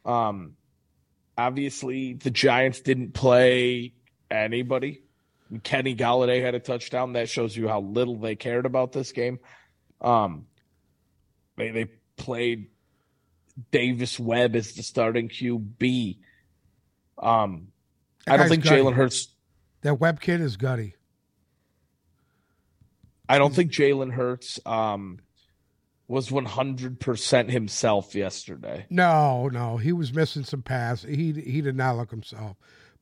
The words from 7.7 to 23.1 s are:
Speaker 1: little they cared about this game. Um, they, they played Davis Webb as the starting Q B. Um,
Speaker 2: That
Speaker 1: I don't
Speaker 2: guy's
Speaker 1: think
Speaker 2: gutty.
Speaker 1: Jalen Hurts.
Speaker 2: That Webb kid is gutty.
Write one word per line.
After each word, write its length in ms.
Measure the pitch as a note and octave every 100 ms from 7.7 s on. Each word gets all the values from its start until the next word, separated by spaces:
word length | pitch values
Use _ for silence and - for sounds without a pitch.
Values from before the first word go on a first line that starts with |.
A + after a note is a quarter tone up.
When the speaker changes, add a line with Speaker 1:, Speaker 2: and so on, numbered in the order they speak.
| G#2+
Speaker 1:
little 360 | G2 A#2 B2 A2+
they 200 | A2 G#2+
cared 300 | B2 A#2+ B2+
about 260 | C3 B2+
this 180 | C3+ B2+
game. 300 | B2 B2 B2+ _ - _ _ _ -
Um, 460 | A#2+ A#2 G2 D2+ - _ _ _ _ _ _ _ _ _ _ -
they, 140 | A2+
they 160 | A2+ A2 _ _ -
played 520 | - A#2+ A#2+ A#2 - _ _ _ _ _ _ _ _ C3 -
Davis 460 | B2 B2 A#2+ B2+ -
Webb 360 | A#2 A#2 B2 A2+
as 160 | G#2+
the 80 | -
starting 460 | - B2 A2+ A#2 A#2
Q 300 | - B2 A#2
B. 640 | G#2 A#2 B2+ B2+ G#2 - _ _ _ _ _ _ _ _ _ -
Um, 500 | A2+ A2+ G#2 E2 F#2 _ _ _ _ _ -
Speaker 2:
That 80 |
Speaker 1:
I 20 | C#3+
don't 80 |
Speaker 2:
guy's 60 | E3+
Speaker 1:
think 140 | E3
Speaker 2:
gutty. 120 | D#3 C3+
Speaker 1:
Jalen 120 | C3+
Hurts. 340 | B2+ B2+ - - _ _ _ _ _
Speaker 2:
That 180 | C#3+ C3
Webb 200 | E3 D#3
kid 200 | F3+ E3+
is 160 | D3 G2
gutty. 380 | C3 A#2+ G#2 - _ _ _ _ _ _ _ _ _ _ _ _ _ _ _ _ _ _ _ _ _